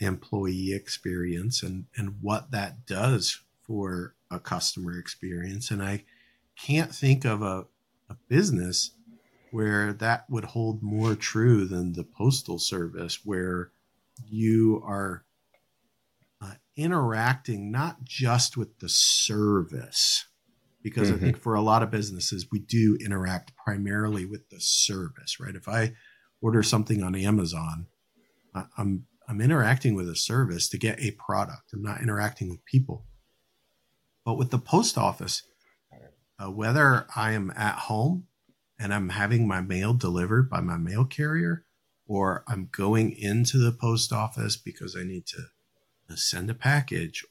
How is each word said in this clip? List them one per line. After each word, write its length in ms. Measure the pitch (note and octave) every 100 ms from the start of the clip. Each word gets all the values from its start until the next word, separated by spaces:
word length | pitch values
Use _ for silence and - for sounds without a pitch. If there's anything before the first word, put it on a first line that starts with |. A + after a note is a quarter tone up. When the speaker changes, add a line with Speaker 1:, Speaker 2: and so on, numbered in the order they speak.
Speaker 1:
employee 720 | G2+ F#2 - G#2 F#2+ F#2 F#2
experience 880 | G2 - - - F2+ F2 E2+ G#2 B2+
and, 240 | - F#2 - -
and 200 | G2 G2+
what 300 | G2+ G#2+ -
that 340 | A2 G2 - -
does 540 | F#2+ B2 A#2+ - - _ _
for 520 | - G#2+ G2 F2+ F2 _ _
a 100 | F2
customer 580 | - F2 - - F2+ F2
experience. 720 | E2+ - F#2 F2 F2+ G2 A#2
And 120 | G2+
I 220 | G2 G2+ - _ _ _ _ -
can't 320 | - D3 E3
think 300 | - C#3 C3+
of 180 | C3 G#2
a, 240 | G#2 F#2 F#2 _ _ _ _
a 60 | - _
business 640 | C3+ G3+ G#2+ F2+ F#2 - _ - - _ _ _
where 400 | A2+ G#2+ G#2 G#2
that 300 | G#2 A2 A#2 -
would 160 | A#2+ G#2+
hold 360 | A#2+ A2+ G#2+
more 320 | G#2 G#2+ A2+
true 520 | G#2+ - A2 A#2+ A2 F#2
than 260 | F2+ F2+
the 120 | F2
Postal 540 | E2 - A2+ B2+ - F2
Service, 640 | - F#2+ E2+ F2 E2+ -
where 460 | G#2 F#2+ F2+ F2+ F2 _ _ _ _ - G#2+
you 540 | A2 A2+ A2+ A2 G#2+
are, 400 | A2 G2 F#2+ F2+ _ _ _ _ _ _ _ _ _ _ _ _
uh, 140 | G2 G#2 _ -
interacting 920 | D#3+ F3+ B2+ A2 A#2 C3 - G#2+ G#2
not 320 | A#2+ E3 -
just 520 | B2 - B2+ B2 B2 -
with 220 | G#2 _
the 80 | E2
service, 1400 | - - - - G#2 G#2 G2+ E2 C#2+ A#1+ - - - - _ _ _ _ _
because 280 | G#2+ A2+ G2+
I 40 |
Speaker 2:
Mm-hmm. 100 | E2
Speaker 1:
think 120 | C3 B2
for 160 | A#2+
a 80 | G#2+
lot 200 | G#2+ A2+
of 60 | A2
businesses, 560 | A2 G#2 F#2 - F#2+ -
we 80 | G#2+
do 400 | - A#2 A2 G#2
interact 520 | G2+ G2 F#2 F#2 - _
primarily 680 | - G2+ G2+ G#2 G#2+ G#2
with 240 | F#2 G2+ _
the 100 | G2
service, 800 | - - - F#2+ E2+ - - -
right? 160 | G2+
If 140 | F#2 -
I 260 | A2 A2+ A#2 - _ _ _
order 220 | A2+ A2+
something 380 | G#2 A2+ G#2+ G#2+
on 100 | F#2
Amazon, 720 | F#2+ G2 G#2 F2 E2 D#2+ D#2+ F2 _ _ _ _ _ _
I, 100 | F#2+ F#2 -
I'm, 280 | G2+ F#2+ - _ -
I'm 120 | G#2
interacting 540 | A#2+ D#3 A2 C3 B2+
with 140 | G2+ F2
a 80 | E2
service 520 | - A#2+ A#2 E2+ -
to 80 | B2
get 220 | A2 -
a 120 | A#2+
product. 600 | - - G2 F#2 - _
I'm 100 | G#2+
not 200 | G#2 G2
interacting 480 | A#2+ G#2 G#2 - F#2
with 140 | F2
people. 420 | - C3+ C3 A#2 - - _ _ _ _ _ _ _ _ _ _
But 140 | - A#2+
with 120 | B2
the 80 | B2
post 400 | - E3 A#3+ -
office, 440 | G2+ - F2 - - _ _ _ _ - - _ _ -
uh, 120 | G2
whether 560 | G2+ A2 B2+ C#3+ B2 -
I 180 | - A2
am 200 | A2 F#2+ -
at 200 | G#2 -
home 500 | - G#2+ C3 F3+ - _ _ _ _ _
and 140 | G#3
I'm 180 | G3+ F3
having 360 | G#2 G2+ A#2 A2
my 140 | F#2
mail 340 | F#2 F#2 G2+
delivered 560 | A#2+ F#2+ F2 F2+ A2+ C3
by 100 | F2+
my 160 | F2 E2+
mail 280 | E2+ G#2
carrier, 600 | C3 - D3+ D#3+ E3+ E3+ _ _ _ _ -
or 360 | G2+ F#2+ F2+ -
I'm 200 | G#2 F2+
going 400 | - G2 A2 A2
into 460 | - G#2 G#2+ A#2+ C3
the 140 | A#2+
post 400 | A#2+ A#2 A2+ -
office 440 | A2+ A2 - A2 -
because 400 | - - G2 F#2
I 80 |
need 220 | F2+ F#2 -
to, 100 | - C3 _ _ _ _ _ _
uh, 60 | E2
send 340 | - F2 G2
a 40 |
package, 720 | A#2 C3 C#3+ C3 F2 E2 - -